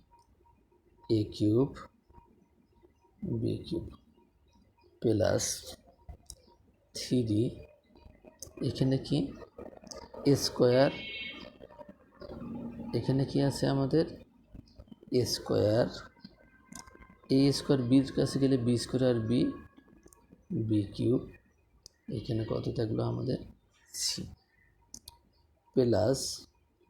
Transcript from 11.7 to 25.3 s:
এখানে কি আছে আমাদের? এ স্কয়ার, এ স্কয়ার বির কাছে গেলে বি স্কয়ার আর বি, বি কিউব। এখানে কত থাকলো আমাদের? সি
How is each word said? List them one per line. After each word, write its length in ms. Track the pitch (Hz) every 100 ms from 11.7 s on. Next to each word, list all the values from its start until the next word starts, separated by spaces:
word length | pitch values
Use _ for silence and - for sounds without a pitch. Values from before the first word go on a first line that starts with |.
| - - - _ - - - - - - - - 120
এখানে 260 | 113 135 135
কি 60 | - 139
আছে 140 | - 139
আমাদের? 320 | 139 135 151 - - - _ _ - - - - - - 127
এ 20 | 113
স্কয়ার, 560 | - - 107 101 113 - - - _ - - _ _ _ - - - - - - 135
এ 20 | 139 139
স্কয়ার 240 | - 139 120
বির 160 | 135 131 -
কাছে 180 | 139 135
গেলে 140 | 135 131 117
বি 100 | 120
স্কয়ার 200 | - 123 127
আর 80 | 117 110
বি, 120 | 123 285 - - _ - - - _ _ - - 170 110
বি 140 | 107 98 -
কিউব। 260 | 113 127 - - _ _ _ _ - _ - 113
এখানে 240 | 101 110 110
কত 140 | 120 123 117
থাকলো 240 | 113 117 117
আমাদের? 280 | 120 123 - - - _ _ _ -
সি 200 | - - - - _ _ _ _ _ - - - _